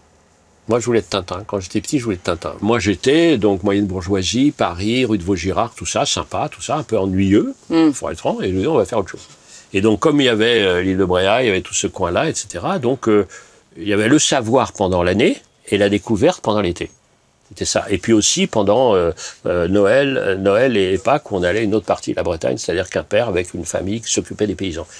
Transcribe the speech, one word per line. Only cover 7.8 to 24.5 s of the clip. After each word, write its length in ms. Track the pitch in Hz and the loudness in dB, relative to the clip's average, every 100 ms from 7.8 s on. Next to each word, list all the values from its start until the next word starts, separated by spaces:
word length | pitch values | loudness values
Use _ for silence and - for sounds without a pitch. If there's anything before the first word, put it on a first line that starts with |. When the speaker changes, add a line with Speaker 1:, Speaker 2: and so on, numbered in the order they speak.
| 311 | 2
Speaker 1:
faut 180 | 269 76 | 2 -6
être 80 | 85 | -4
franc, 220 | 139 233 | -4 -4
et 100 | 127 | -2
je 60 | 92 | -2
dis, 100 | 120 | 0
on 80 | |
va 100 | 151 | 2
faire 140 | 95 113 | 0 -2
autre 120 | 95 | -4
chose. 180 | - - - _ - - | -10 -20 -20 _ -20 -6
Et 80 | 101 | 0
donc, 200 | 107 104 | 2 4
comme 200 | 165 147 | 2 4
il 40 | |
y 40 | 131 | 4
avait, 320 | 110 117 117 | 4 2 4
euh, 200 | 98 90 | 2 2
l'île 140 | 92 95 | 0 0
de 80 | |
Bréa, 380 | 92 90 95 117 | 2 2 2 2
il 40 | 127 | 2
y 40 | |
avait 100 | 92 | 0
tout 140 | - | -2
ce 120 | - 95 | -4 -4
coin-là, 420 | - 90 92 156 | -4 -2 0 -2
et 60 | |
cetera, 440 | - - 87 131 190 | -4 -8 -8 -6 -2
donc, 300 | 120 135 - | -2 -2 2
euh, 200 | 104 95 - - _ _ - | 2 2 -6 -20 _ _ -12
il 100 | 101 | -4
y 60 | |
avait 160 | 101 110 | 0 2
le 100 | 147 | 2
savoir 540 | - 143 110 127 107 | 2 0 2 2 2
pendant 300 | - 95 90 | -2 0 2
l'année 380 | 90 95 160 277 _ _ - | 2 2 2 0 _ _ -2
et 100 | 101 | 0
la 100 | 101 | 2
découverte 520 | 104 - 104 147 - | 0 -2 0 0 0
pendant 200 | - 104 | -2 -2
l'été. 280 | 90 85 - _ _ _ _ _ _ | -2 -4 -10 _ _ _ _ _ _
C'était 160 | - | -10
ça. 200 | - 104 - | -4 -2 -2
Et 80 | 101 | -4
puis 140 | - | 2
aussi 360 | 110 - 175 190 | 2 4 0 0
pendant, 480 | 113 98 110 127 95 | 0 2 2 4 4
euh, 160 | 85 - - - - | 2 -4 -10 -10 -4
euh, 220 | 87 85 | -2 2
Noël, 480 | 101 101 131 139 123 | 2 4 4 2 0
euh, 180 | 98 | -2
Noël 420 | 95 98 101 135 110 | 0 2 4 2 2
et 220 | 92 95 | 0 0
Pâques, 320 | 113 147 - | 0 -2 -2
où 60 | 101 | -2
on 80 | |
allait 180 | 87 104 | 0 0
une 140 | 110 104 | 0 -2
autre 100 | - | 0
partie 240 | 98 - | -4 -2
de 60 | - | -4
la 80 | |
Bretagne, 320 | 87 82 64 62 | -2 -2 -2 -4
c'est-à-dire 320 | - 87 90 | -4 -4 -2
Quimper, 380 | - - 104 120 | -4 -2 0 0
avec 260 | 90 92 | -2 -4
une 100 | 90 | -8
famille 360 | 82 90 90 113 | -6 -6 -4 -6
qui 100 | - | -4
s'occupait 360 | - 87 95 | -4 -4 -4
des 80 | 107 | -4